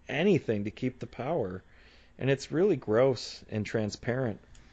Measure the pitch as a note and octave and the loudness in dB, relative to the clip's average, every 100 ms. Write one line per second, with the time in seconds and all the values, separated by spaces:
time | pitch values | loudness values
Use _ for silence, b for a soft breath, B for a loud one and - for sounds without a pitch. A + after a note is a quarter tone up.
0 | - B2+ F#3+ E3 - G#2+ G#2 - B2+ - | -6 0 4 4 2 -2 -2 -4 -6 -4
1 | A#2+ - B2+ E3+ G2+ F#2 b b b b | -10 -8 -4 -2 -2 -6 b b b b
2 | b - C3 C3+ - D3 G3+ D3 - G#2+ | b -4 0 0 0 0 2 2 2 4
3 | C3+ B2+ - - - G#2+ G2+ A#2 G#2 - | 4 2 -6 -14 -8 -6 -2 -2 -2 -4
4 | - B2 B2 - b b b | -4 -2 -2 -4 b b b